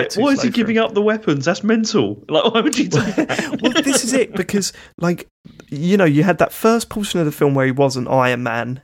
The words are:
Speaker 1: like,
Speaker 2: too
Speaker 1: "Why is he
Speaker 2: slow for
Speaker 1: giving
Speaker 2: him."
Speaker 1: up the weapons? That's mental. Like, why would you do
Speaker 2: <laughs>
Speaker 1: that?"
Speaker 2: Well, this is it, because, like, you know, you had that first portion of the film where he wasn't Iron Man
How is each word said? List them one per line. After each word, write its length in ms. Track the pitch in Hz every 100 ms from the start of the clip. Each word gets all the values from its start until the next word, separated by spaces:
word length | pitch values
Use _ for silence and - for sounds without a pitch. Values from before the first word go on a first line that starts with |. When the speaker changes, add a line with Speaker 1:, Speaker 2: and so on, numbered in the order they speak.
Speaker 1:
like, 40 | -
Speaker 2:
too 100 | 196
Speaker 1:
"Why 80 | 285
is 40 |
he 20 | 277
Speaker 2:
slow 80 | 240
for 40 | 233
Speaker 1:
giving 200 | 220 220
Speaker 2:
him." 60 |
Speaker 1:
up 100 | 220
the 80 | 202
weapons? 420 | 208 214 196 143
That's 200 | 139 190
mental. 600 | 208 226 214 208 101 104 -
Like, 240 | 156 -
why 60 | 226
would 180 | 233 -
you 100 | 175
do 120 | -
Speaker 2:
<laughs> 0 |
Speaker 1:
that?" 580 | - 247 302 - 311 -
Speaker 2:
Well, 100 | 240 302
this 220 | 277 269
is 80 | 226
it, 220 | 262 -
because, 380 | 196 175 202 185 - - -
like, 280 | 170 175 - _ - - -
you 280 | 143 175 202
know, 80 |
you 180 | 170 143
had 160 | 185 170
that 140 | -
first 360 | - 220 233 -
portion 300 | 220 208 180
of 60 | 151
the 60 |
film 220 | - 147
where 120 | 139 131
he 60 |
wasn't 360 | 131 139 127 123
Iron 340 | 131 127 123
Man 380 | 123 117 117 131